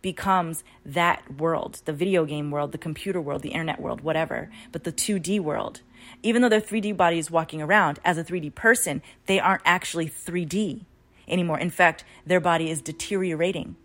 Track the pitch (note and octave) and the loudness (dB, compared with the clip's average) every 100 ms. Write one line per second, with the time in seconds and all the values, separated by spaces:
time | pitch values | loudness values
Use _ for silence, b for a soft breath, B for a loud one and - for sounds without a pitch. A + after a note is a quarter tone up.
0 | F#3+ F3+ G3 F#3+ E3+ D#3+ b b - C#3+ | -6 -4 2 2 2 -6 b b -6 0
1 | E3+ - - C#3 D#3+ D#3+ - - - D3 | 2 0 -4 -4 -2 -2 -4 -8 -8 -2
2 | F3+ F#3 D3+ D3+ D3 D3 C#3+ D3+ E3 D#3 | 2 2 2 -2 -4 -4 -4 -6 -8 -8
3 | G3 F#3 C#3+ D3+ - D#3+ D#3+ - - - | -6 -4 -4 -6 -6 -6 -4 -6 -6 -6
4 | D3 D#3+ D#3+ - - B B E3 - - | -2 -2 -2 -4 -8 B B -10 -8 -6
5 | - C#3 E3 G#3 D#3 - - - _ B | -2 -2 0 -2 0 -4 -6 -10 _ B
6 | B B G#3+ A#3 B3 G#3+ G#3+ A3 G#3 F#3+ | B B 0 4 6 4 2 -4 -2 2
7 | F3 E3+ D#3 E3 D#3+ D#3 D3+ G#3 E3+ D3 | 4 4 0 0 -2 -6 2 4 4 2
8 | - E3 D#3+ F3+ D3+ - A3+ A#3+ - C#3+ | 0 0 -2 -4 -6 0 4 4 2 -4
9 | B B - F#3+ F3+ F#3+ - F3+ - E3+ | B B 0 2 4 2 4 2 0 -4
10 | D#3+ - - F3 D#3+ F3+ G#3 A#2 F#3+ _ | -4 -6 -6 -4 -2 -2 -2 -4 -14 _
11 | _ b b F#3 F3 D#3 F3 - F3 D#3+ | _ b b 0 0 0 -2 4 4 4
12 | B B - F3+ F3 E3 E3 D#3+ - D3+ | B B 0 2 4 2 0 -4 -8 -10
13 | - G3 F#3 D#3+ F3 F3 - - | -4 -2 -2 0 -2 -2 -10 -14